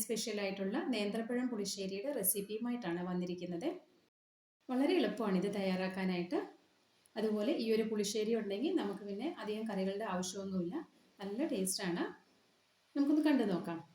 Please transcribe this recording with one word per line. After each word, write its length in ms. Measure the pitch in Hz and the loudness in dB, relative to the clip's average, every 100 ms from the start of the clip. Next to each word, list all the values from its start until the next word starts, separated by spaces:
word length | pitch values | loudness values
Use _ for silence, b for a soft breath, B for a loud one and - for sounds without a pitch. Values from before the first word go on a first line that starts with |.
സ്പെഷ്യൽ 360 | 220 214 - 208 | 0 -2 0 -2
ആയിട്ടുള്ള 340 | 196 190 196 254 359 | -2 -2 -2 0 0
നേന്ത്രപ്പഴം 520 | 220 202 220 226 247 254 | 0 0 0 0 0 0
പുളിശ്ശേരിയുടെ 580 | 220 190 196 190 196 269 277 | -2 -2 -2 -4 -4 -4 0
റെസിപ്പിയുമായിട്ടാണ് 840 | 190 208 196 214 240 240 190 175 180 | 0 0 -2 -4 -2 -2 -2 -2 0
വന്നിരിക്കുന്നത്. 600 | 180 180 180 175 175 285 - - _ _ _ _ _ _ _ - | -2 -2 -4 -4 -4 -4 -6 -12 _ _ _ _ _ _ _ -2
വളരെ 220 | 254 294 349 | 2 4 4
എളുപ്പമാണ് 400 | 214 185 214 185 | 4 2 2 2
ഇത് 80 | 202 202 | 2 0
തയ്യാറാക്കാനായിട്ട്. 840 | 190 185 185 190 190 180 175 349 - - _ _ _ _ _ 226 | 2 2 0 0 0 0 0 -2 -4 -10 _ _ _ _ _ -2
അതുപോലെ 380 | 220 214 214 339 | 0 2 2 2
ഈ 20 | 220 220 | 2 2
ഒരു 100 | 220 | 2
പുളിശ്ശേരി 420 | 208 196 220 214 226 | 0 0 0 2 2
ഉണ്ടെങ്കിൽ 340 | 202 202 302 339 | 0 0 2 2
നമുക്ക് 260 | 202 196 202 | 0 -4 -6
പിന്നെ 220 | 202 285 349 | -4 -4 -4
അധികം 200 | 208 214 220 | -4 -4 -2
കറികളുടെ 360 | 190 190 202 220 180 | 0 0 0 -2 -2
ആവശ്യമൊന്നുമില്ല. 580 | 185 196 196 185 170 285 - _ _ - | -4 -4 -4 -2 -2 -4 -8 _ _ -10
നല്ല 260 | 196 208 311 | -6 -2 0
ടേസ്റ്റാണ്. 500 | 226 190 - 190 180 370 - _ _ _ _ _ _ _ 285 | 0 0 0 0 0 -2 -6 _ _ _ _ _ _ _ 0
നമുക്കൊന്ന് 280 | 277 302 302 | 4 6 6
കണ്ടു 160 | 262 208 | 4 4
നോക്കാം. 280 | 170 - 160 - | 0 -2 -6 -8